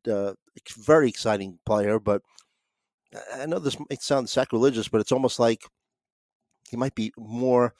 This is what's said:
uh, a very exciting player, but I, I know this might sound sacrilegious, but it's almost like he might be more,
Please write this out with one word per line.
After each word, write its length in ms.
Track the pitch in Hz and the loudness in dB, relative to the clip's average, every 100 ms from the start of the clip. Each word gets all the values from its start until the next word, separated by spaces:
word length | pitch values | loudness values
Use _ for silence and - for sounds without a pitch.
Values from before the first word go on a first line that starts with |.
| 120 | -4
uh, 260 | 101 101 | -4 -4
a 280 | 95 _ - - - | -8 _ -20 -20 -4
very 320 | 127 156 127 | 4 4 4
exciting 500 | - 113 101 95 87 - | 0 -2 -2 -4 -8 -2
player, 320 | 107 104 110 | 0 2 0
but 240 | 101 101 - _ _ _ _ _ _ _ _ | 0 -2 -4 _ _ _ _ _ _ _ _
I, 300 | 104 101 123 | -20 -14 -10
I 40 | 151 | -6
know 120 | 180 | -4
this 200 | 143 - 147 | -4 -6 -8
might 120 | 139 | -8
sound 260 | - 139 117 | -2 -2 0
sacrilegious, 580 | 131 131 113 135 113 104 | -2 0 2 2 2 0
but 140 | 110 | -2
it's 120 | - | 0
almost 280 | 131 127 - | 0 0 2
like 240 | 117 113 - _ _ _ _ _ _ _ _ _ - | 2 0 -6 _ _ _ _ _ _ _ _ _ -12
he 60 | 117 | -4
might 180 | 131 | -4
be 180 | - 110 - | -4 -6 -8
more, 580 | 110 120 127 123 120 | -12 -4 2 4 2